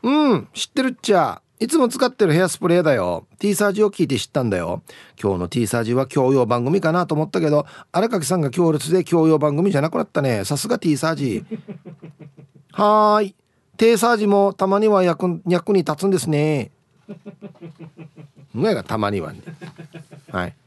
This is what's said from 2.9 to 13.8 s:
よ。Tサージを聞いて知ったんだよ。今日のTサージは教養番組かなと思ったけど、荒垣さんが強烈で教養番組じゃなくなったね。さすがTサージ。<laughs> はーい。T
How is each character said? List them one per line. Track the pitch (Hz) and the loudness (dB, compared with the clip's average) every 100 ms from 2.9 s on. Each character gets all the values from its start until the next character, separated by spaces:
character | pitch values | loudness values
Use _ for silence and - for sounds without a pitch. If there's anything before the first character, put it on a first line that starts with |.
よ。 | 123 90 85 - _ | 0 0 -4 -10 _
T | 202 | -2
サ | 196 208 | 0 0
ー | |
ジ | 202 | 2
を | 214 | 0
聞 | 208 170 | 0 -2
い | |
て | 131 | -2
知 | - | -4
っ | |
た | 147 | -4
ん | 120 | -2
だ | 95 | -2
よ。 | 85 - _ - - _ | -4 -8 _ -20 -20 _
今 | 104 | -4
日 | 92 | -2
の | 87 | -4
T | 123 113 | -4 -2
サ | 120 | -2
ー | |
ジ | 113 | -2
は | 123 131 | -2 -2
教 | 147 131 | 0 2
養 | 135 | 2
番 | 117 120 | 2 0
組 | 120 190 | 0 0
か | 160 | 0
な | 170 175 | 0 -2
と | |
思 | 151 156 | -2 -2
っ | |
た | 185 | -2
け | 160 | 0
ど、 | 147 147 - - | 0 -2 -14 -6
荒 | 170 226 | -2 -2
垣 | 226 139 | -2 -2
さ | |
ん | 180 | -2
が | 143 | -2
強 | 120 170 | 0 0
烈 | 151 151 | 0 0
で | 185 | -2
教 | - 170 160 | 2 2 4
養 | 156 | 2
番 | 151 | 2
組 | 147 196 | 0 0
じ | 151 | 0
ゃ | |
な | 156 | -2
く | 240 | -2
な | |
っ | 220 | -4
た | - | -2
ね。 | 139 110 | 0 -2
さ | 95 143 | -2 -4
す | 214 | -4
が | 240 | -2
T | 170 143 | 0 0
サ | 160 | -2
ー | |
ジ。 | 156 135 98 - 226 - - - - 160 | -2 -4 -4 -8 -14 -14 -18 -18 -20 -20
<laughs> | - 160 - - _ _ | -20 -20 -20 -20 _ _
は | - 208 214 214 208 | 0 4 4 4 2
ー | 202 | 0
い。 | - _ _ _ | -8 _ _ _
T | - | 2